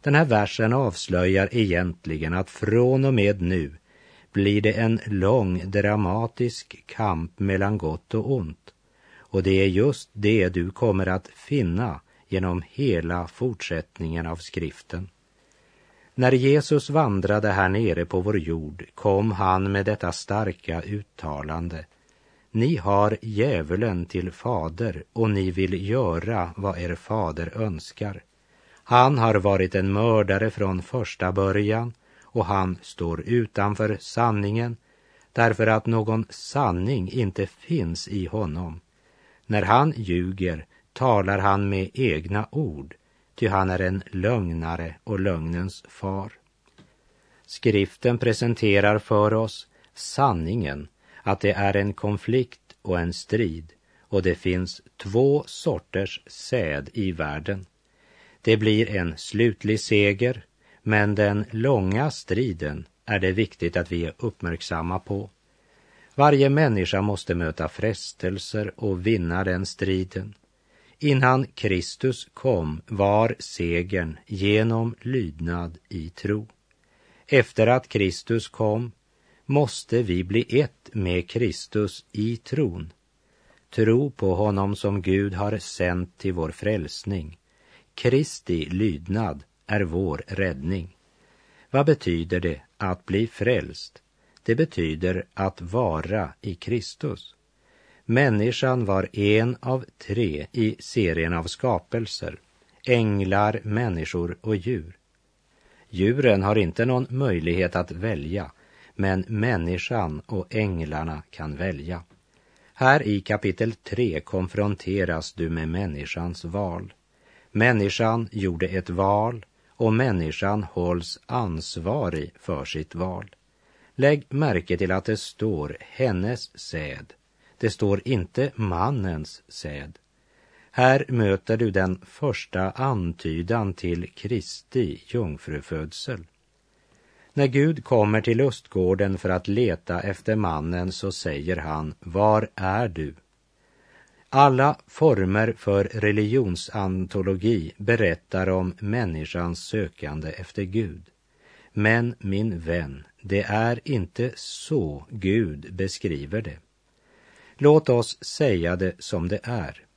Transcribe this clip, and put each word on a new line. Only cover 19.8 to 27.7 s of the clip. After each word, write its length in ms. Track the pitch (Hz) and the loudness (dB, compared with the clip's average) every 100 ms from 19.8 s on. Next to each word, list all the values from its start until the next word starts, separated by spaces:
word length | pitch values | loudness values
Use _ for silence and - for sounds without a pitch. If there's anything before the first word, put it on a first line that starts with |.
| 98 | 0
detta 260 | 104 90 | 0 -2
starka 680 | - - 101 104 87 - 82 | -6 -4 -2 -2 -6 -6 -6
uttalande: 1040 | 80 104 101 - 80 73 76 80 87 82 78 _ _ _ _ _ _ | -6 -10 -10 -12 -8 -8 -6 -6 -6 -8 -14 _ _ _ _ _ _
"Ni 240 | 110 123 156 | 0 0 0
har 420 | 92 101 104 107 | 2 4 4 0
djävulen 840 | 117 104 127 98 76 90 113 90 85 | -6 0 0 0 -2 -2 0 -2 -4
till 260 | 90 90 | -4 -6
fader 720 | - 117 110 80 82 113 85 - | -8 -4 -4 -4 -4 -6 -6 -10
och 160 | - 110 | -2 0
ni 220 | 101 92 | 2 0
vill 380 | 90 95 92 98 | 0 -2 -2 -2
göra 640 | 120 110 82 92 113 87 90 | 0 0 -2 -2 -4 -4 -4
vad 220 | 98 87 | -6 -4
er 160 | 87 87 | -6 -8
fader 640 | - 110 87 78 85 104 | -6 -4 -2 -4 -8 -4
önskar. 640 | 110 | -4